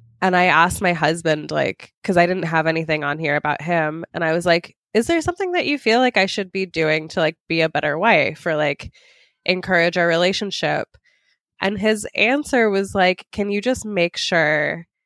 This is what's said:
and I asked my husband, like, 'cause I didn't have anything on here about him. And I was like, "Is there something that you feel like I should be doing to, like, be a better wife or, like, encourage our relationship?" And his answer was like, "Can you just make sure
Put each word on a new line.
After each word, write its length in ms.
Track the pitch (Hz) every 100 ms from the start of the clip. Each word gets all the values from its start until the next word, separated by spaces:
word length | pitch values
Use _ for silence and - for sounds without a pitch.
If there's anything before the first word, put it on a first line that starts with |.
| - -
and 140 | 190 180
I 100 | 180
asked 340 | 156 175 -
my 100 | 190
husband, 580 | 170 156 170 165 151 151
like, 440 | 151 139 - - _
'cause 140 | - 175
I 80 | 175
didn't 180 | 185
have 240 | 165 165 156
anything 380 | 160 160 156 147
on 140 | 151
here 180 | 160 147
about 240 | 151 147
him. 420 | 156 170 156 160 165
And 80 | -
I 120 | 160
was 120 | 165 175
like, 300 | 170 - _ _
"Is 140 | 214 233
there 140 | 339
something 320 | 320 349 370
that 120 | 359 269
you 120 | 285
feel 220 | - 226
like 160 | 254 214
I 80 | 190
should 260 | - 190
be 140 | 196 185
doing 420 | 165 156 156 156
to, 120 | 190
like, 160 | 160 160 -
be 140 | 165
a 80 | 160
better 280 | 147 151 147
wife 480 | 214 180 139 151 180
or, 120 | 156
like, 340 | 147 143 - - _ _ _ _ -
encourage 520 | 185 180 180 170 175
our 100 | 170
relationship?" 840 | 165 180 190 202 - 156 147 - _ _ _ _ _ _ -
And 160 | 190 208
his 260 | 214 214 214 -
answer 540 | 220 277 294 262 220
was 240 | 196 196 202
like, 300 | 185 185 -
"Can 180 | - 202
you 120 | 202
just 240 | 220 254 214
make 320 | 202 170 -
sure 680 | - 175 151 151 147 165 170 _